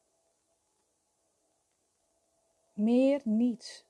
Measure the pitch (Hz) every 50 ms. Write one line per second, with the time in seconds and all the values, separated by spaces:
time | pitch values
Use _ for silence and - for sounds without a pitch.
0 | _ _ _ _ _ _ _ _ _ _ _ _ _ _ _ _ _ _ _ _
1 | _ _ _ _ _ _ _ _ _ _ _ _ _ _ _ _ _ _ _ _
2 | _ _ _ _ _ _ _ _ _ _ _ _ _ _ _ - 208 226 240 247
3 | 262 269 277 285 - 220 214 220 240 247 220 - - - - - - _